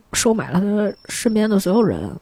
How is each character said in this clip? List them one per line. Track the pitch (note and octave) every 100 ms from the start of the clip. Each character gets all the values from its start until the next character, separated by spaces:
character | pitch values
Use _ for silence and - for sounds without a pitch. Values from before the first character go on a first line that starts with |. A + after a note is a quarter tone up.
| -
收 | - A#3+
买 | A3 C3
了 | F3+
他 | G3+ G#3 G#3 - -
身 | - A#3+
边 | G#3+ G#3+
的 | G3+
所 | F3+
有 | G#3
人 | F#3+ E2+ F#2 -